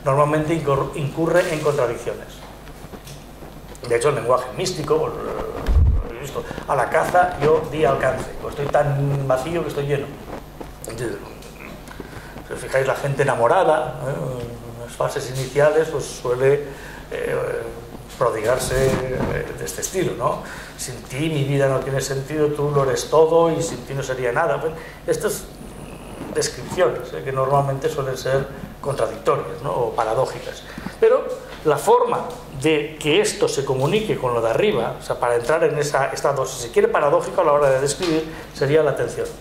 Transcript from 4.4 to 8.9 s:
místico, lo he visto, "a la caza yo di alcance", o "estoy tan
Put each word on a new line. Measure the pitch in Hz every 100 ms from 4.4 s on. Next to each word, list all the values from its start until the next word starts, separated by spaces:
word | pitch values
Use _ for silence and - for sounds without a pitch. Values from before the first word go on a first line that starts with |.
| - -
místico, | 175 151 143 156 -
lo | - - 107 - - - - - - - 117
he |
visto, | 143 120 - - -
"a |
la | 143 113
caza | 160 156 180 180 -
yo | 151 160 156
di | 151
alcance", | 147 135 135 127 - -
o | 117
"estoy | 127 139
tan | 147 143